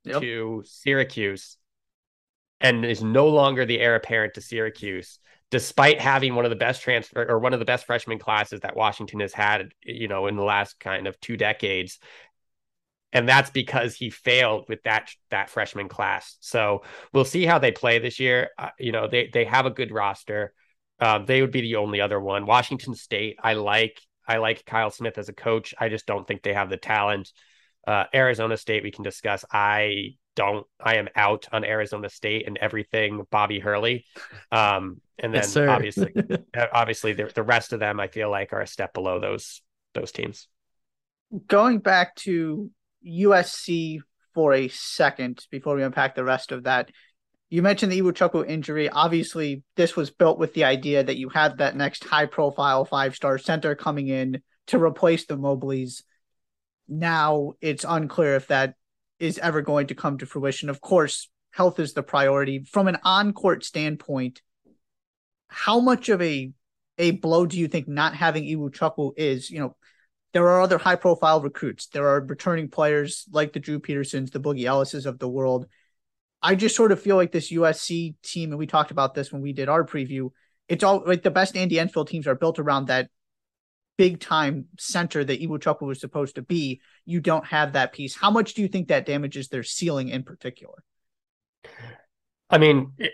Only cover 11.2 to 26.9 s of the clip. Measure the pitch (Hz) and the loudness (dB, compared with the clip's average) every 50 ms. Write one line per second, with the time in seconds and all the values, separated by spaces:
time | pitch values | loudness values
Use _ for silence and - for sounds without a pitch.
11.2 | - - 117 - 107 104 110 - 110 101 98 92 90 92 - - - - - - | -12 -10 -4 -2 -2 -2 -2 -2 -4 -4 -4 -4 -6 -8 -12 -20 -20 -20 -20 -20
12.2 | - _ _ _ _ _ _ _ _ _ _ _ _ _ _ _ _ _ - 127 | -20 _ _ _ _ _ _ _ _ _ _ _ _ _ _ _ _ _ 0 2
13.2 | 120 123 131 139 135 - - 135 120 - - 131 117 117 - - 123 113 - - | 4 6 6 6 4 4 0 -4 -4 -2 -2 -2 -2 -2 -4 -8 -12 -12 -12 -4
14.2 | - 131 123 127 127 113 107 101 - - 110 110 - 117 107 110 - - - _ | 0 2 4 4 4 2 0 -2 -4 -8 -10 -8 -4 -2 -2 -2 -4 -6 -16 _
15.2 | _ _ - 98 101 - - 117 104 - - 101 101 92 - - 98 95 98 92 | _ _ -6 -4 -4 -4 -6 -6 -6 -6 -6 -10 -12 -10 -8 -6 -4 -4 -4 -6
16.2 | - - - _ - - - 117 110 104 101 98 - - - - - - - 139 | -8 -12 -20 _ -10 -6 -2 -2 0 0 -2 -4 -6 -12 -20 -20 -10 -2 0 2
17.2 | 127 131 - 175 180 165 170 156 135 120 - - - 120 117 117 117 123 - - | 2 2 0 0 2 4 4 4 4 2 2 2 2 2 2 2 2 -2 -4 -2
18.2 | 131 127 123 123 - - - - - - - - 131 120 110 110 110 107 123 123 | 0 2 2 2 0 -2 -6 -10 -12 -12 -10 -8 -6 -4 -4 -2 -2 0 0 0
19.2 | 120 - - 120 117 107 117 131 131 131 110 - 123 110 110 110 101 98 98 - | 0 0 0 0 0 2 2 2 2 0 -2 -6 -6 -6 -4 -2 -2 -2 -4 -6
20.2 | - - 104 104 104 - _ _ _ _ _ _ _ _ _ - 117 110 107 104 | -8 -8 -6 -6 -6 -8 _ _ _ _ _ _ _ _ _ 0 2 2 2 2
21.2 | 101 110 131 131 131 123 120 131 117 113 113 107 104 104 104 101 101 104 104 101 | 2 2 2 2 2 2 0 -2 -4 -2 -2 -2 -2 -2 0 0 0 0 0 -2
22.2 | 98 98 98 101 101 101 113 123 123 - 139 127 - 135 117 - - - 110 101 | -2 -2 -4 -2 2 4 4 4 4 2 -4 -8 -8 -10 -12 -12 -10 -6 -6 -4
23.2 | 107 107 101 - - 113 110 107 104 101 104 110 113 110 - - - _ _ _ | -4 -6 -6 -4 -2 0 0 0 0 0 2 2 2 0 -2 -8 -20 _ _ _
24.2 | _ - 117 113 110 110 117 - - - 113 113 113 107 - - 117 113 - 107 | _ -2 -2 0 0 0 -2 -4 -6 -4 -2 -2 -2 -2 -4 -6 -8 -8 -8 -8
25.2 | 101 107 98 - - 120 113 113 110 - - - 117 113 107 107 - - 104 101 | -10 -12 -12 -6 -2 -2 0 -2 -2 -6 -8 -6 -4 -4 -4 -6 -6 -6 -6 -4
26.2 | - - 104 101 - 104 101 101 98 92 95 92 - - | -4 -6 -8 -6 -4 -4 -2 -2 -2 -4 -6 -8 -4 -2